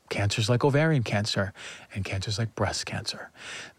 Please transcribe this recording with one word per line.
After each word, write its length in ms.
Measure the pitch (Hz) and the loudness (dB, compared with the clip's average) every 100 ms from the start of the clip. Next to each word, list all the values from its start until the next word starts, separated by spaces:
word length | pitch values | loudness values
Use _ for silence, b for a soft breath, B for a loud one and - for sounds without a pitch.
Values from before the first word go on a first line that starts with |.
| _ | _
cancers 400 | - 104 - 110 | 0 0 2 2
like 160 | 123 | 4
ovarian 380 | 143 139 160 147 | 6 6 6 4
cancer 500 | 107 104 104 - 98 B B B B | 2 0 0 0 -2 B B B B
and 120 | 104 92 | -6 -4
cancers 320 | 98 104 107 | -2 -2 -2
like 160 | 113 | -4
breast 320 | - 98 - - | -2 -2 -2 -6
cancer. 440 | - - - - B B B B | -6 -6 -8 -14 B B B B